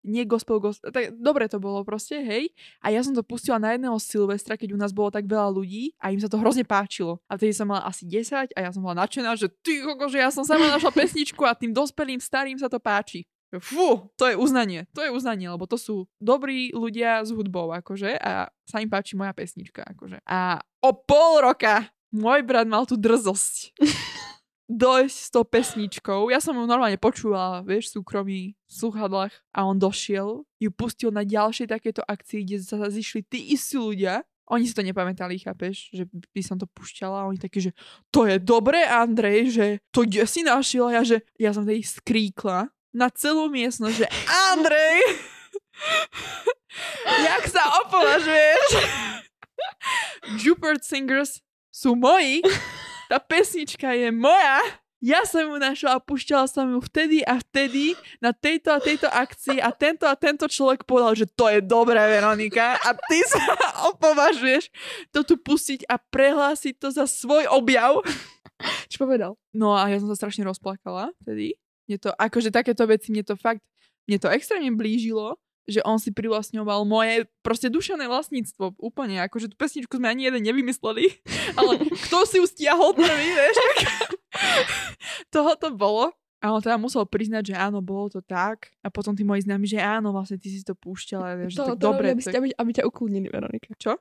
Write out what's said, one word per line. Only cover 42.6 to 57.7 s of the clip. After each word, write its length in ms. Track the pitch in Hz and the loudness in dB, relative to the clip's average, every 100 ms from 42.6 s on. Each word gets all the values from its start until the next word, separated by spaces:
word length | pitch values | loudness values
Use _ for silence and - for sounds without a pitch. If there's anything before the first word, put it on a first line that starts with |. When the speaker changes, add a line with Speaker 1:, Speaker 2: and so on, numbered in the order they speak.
| 240 _ _ | -4 _ _
Speaker 1:
na 160 | 233 247 | -2 -2
celú 400 | - 294 311 311 | 0 0 0 0
miestnosť, 480 | 269 240 233 220 226 | -2 -4 -2 -4 0
že 80 | 226 - - 339 381 | -2 -2 0 2 4
"Andrej, 480 | 370 320 302 311 339 | 4 4 4 4 4
<laughs> 80 | 466 320 - - - 392 _ - 605 640 640 - - 740 - 523 _ - 679 587 466 880 311 | 4 0 -10 -20 -16 -16 _ -10 -4 -2 -4 -10 -14 -4 -4 -4 _ -14 -12 -8 0 2 2
jak 140 | 370 - | 2 0
sa 140 | 359 294 320 | 2 4 2
opovažuješ? 800 | 381 370 294 294 311 311 302 339 554 453 - 269 226 220 - _ - - 740 - - 1047 659 - 269 214 | 4 4 6 4 4 6 6 6 4 4 0 -4 -6 -10 -16 _ -20 -10 -10 -8 -4 -4 -4 -10 -10 -2
Jupert 460 | 233 339 320 302 | 2 2 0 -2
Singers 560 | - 277 269 269 285 - _ _ _ | -4 -6 0 0 -2 -8 _ _ _
sú 240 | - 262 240 | -2 2 4
moji, 460 | 254 370 277 285 381 392 - - - - - | 6 6 4 2 2 0 -6 -14 -16 -16 -2
tá 100 | 277 | -2
pesnička 720 | _ 330 403 349 294 - 262 | _ 2 2 0 -8 -6 -2
je 200 | 247 240 | 0 0
moja." 480 | 233 262 370 302 269 440 - _ _ | 2 6 6 6 4 2 -6 _ _
Ja 240 | 240 320 453 | 2 2 2
som 160 | 330 | 0
ju 160 | 311 294 | -2 -2
našla 400 | 269 269 285 254 | -2 0 0 0
a 0 | |
púšťala 480 | - 269 - 285 262 | 0 -6 0 2 2
som 160 | - 262 | 0 -2
ju 80 | 247 | -2
vtedy 480 | - 311 311 311 - | -2 -2 2 2 2
a 80 | |
vtedy 640 | 247 - 277 277 | -2 -2 -2 0